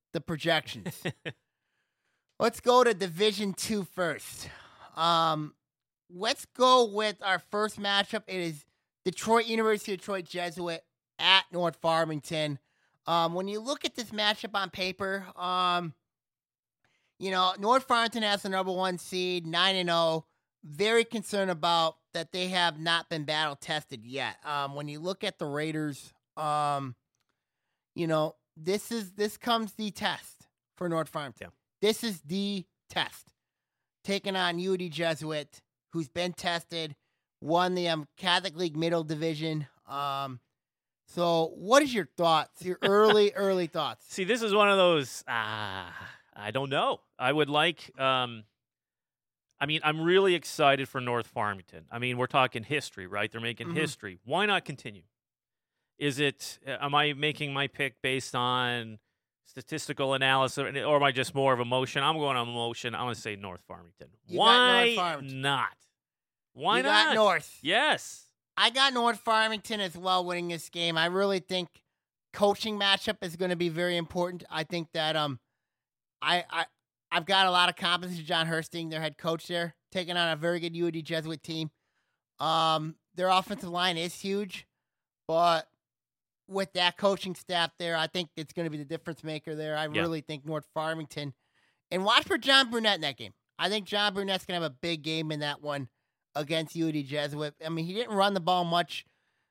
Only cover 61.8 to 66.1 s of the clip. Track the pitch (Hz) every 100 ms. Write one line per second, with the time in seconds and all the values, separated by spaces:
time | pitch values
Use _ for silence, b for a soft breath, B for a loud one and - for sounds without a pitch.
61.8 | 127 143 139 160 143 127 120 120 117 113
62.8 | 120 110 123 117 113 101 101 87 - 87
63.8 | 85 - - _ - 175 214 247 247 240
64.8 | 240 220 175 147 135 131 139 135 104 -
65.8 | _ _ _